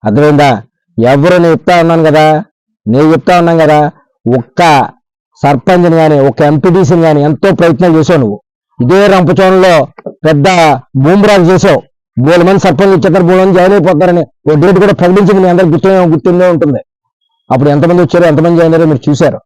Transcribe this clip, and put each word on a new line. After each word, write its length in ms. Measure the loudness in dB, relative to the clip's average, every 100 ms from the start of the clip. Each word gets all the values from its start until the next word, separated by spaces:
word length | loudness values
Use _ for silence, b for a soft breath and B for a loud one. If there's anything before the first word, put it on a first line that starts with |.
| -4
అర్థమైందా? 580 | 0 0 2 0 -2 -8 _ _ -4 -2
ఎవరు, 260 | 0 0
నేను 180 | 0 0
చెప్తా 280 | -2 0 0
ఉన్నాను 240 | 0 0
కదా, 400 | 0 0 0 -2 -6 _ _ _ -4
నేను 240 | 0 0
చెప్తా 280 | 0 0 0
ఉన్నాను 200 | 0 0
కదా, 320 | 0 0 -2 b b b -4 -4
ఒక్క 520 | -6 -2 0 0 -2 -8 _ _ _ _
సర్పంచ్ని 520 | -4 -2 -2 0 2 2
కానీ, 240 | 0 2
ఒక్క 220 | 0 0
ఎంపీటీసీని 600 | -2 0 0 0 0 0
కానీ 220 | 0 0
ఎంతో 280 | -2 -2 -2
ప్రయత్నాలు 460 | 0 0 0 0 0
చేసావు 220 | 0 0
నువ్వు. 220 | -2 -6 _ _ _ _
ఇదే 260 | -2 0 2
రంపచోడవరంలో 800 | 0 0 0 0 2 2 0 -2 -10 -20 -6 -2
పెద్ద 200 | 0 0 0 0 -2 -4 -4
బూమ్రాలు 480 | 0 2 2 2
చేసావు. 380 | 2 0 0 -2 -4 _ _ -6
బోలెడు 240 | -2 0
మంది 160 | 2 0
సర్పంచ్లు 360 | -2 0 0 0
ఇచ్చేస్తారు, 280 | 0 0
బోలెడు 180 | 0 0
మంది 120 | 2
జాయిన్ 200 | 2 2
అయిపోతారని 480 | 0 0 0 0 -2
ఓ 340 | -4 _ -4 0
డేట్ 240 | 2 2
కూడా 140 | 0
ప్రకటించింది. 460 | 0 0 2 2 2
మీ 80 | 0
అందరికి 260 | 0 0
గుర్తుండే, 320 | 0 0 0 0
గుర్తుండే 440 | 0 0 0 0
ఉంటుంది. 300 | 0 -2 -4 -8 _ _ _ _ _ _
అప్పుడు 180 | -2 0
ఎంతమంది 320 | 0 0 0
వచ్చారో, 260 | 0 0 0
ఎంతమంది 300 | 0 0 0
జాయిన్ 180 | 0 0
అయ్యారో 160 | 0
మీరు 180 | -2 -4
చూశారు. 300 | -2 -2 -4